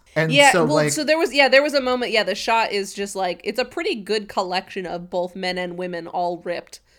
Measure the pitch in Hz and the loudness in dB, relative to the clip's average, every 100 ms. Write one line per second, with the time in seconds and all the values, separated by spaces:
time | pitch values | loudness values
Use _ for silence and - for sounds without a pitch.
0 | _ - 160 277 285 196 160 302 147 147 | _ -2 2 6 6 6 4 2 2 0
1 | 285 311 330 269 269 262 294 277 254 254 | 0 2 2 4 6 6 4 0 0 0
2 | 233 214 185 202 - 226 220 202 196 - | 0 0 0 -2 0 2 2 -2 -6 -6
3 | 202 196 185 180 - 208 247 - 349 269 | -8 -4 -4 -4 -6 -4 -4 -4 -4 -4
4 | 180 220 208 - 185 185 190 - 175 170 | -2 -4 -4 -4 -2 -2 -6 -8 -8 -8
5 | 175 185 180 190 185 180 180 175 180 175 | -6 -4 -4 -4 -4 -4 -4 -6 -6 -8
6 | 165 180 175 175 175 160 - - _ | -6 -4 -2 -4 -6 -8 -8 -18 _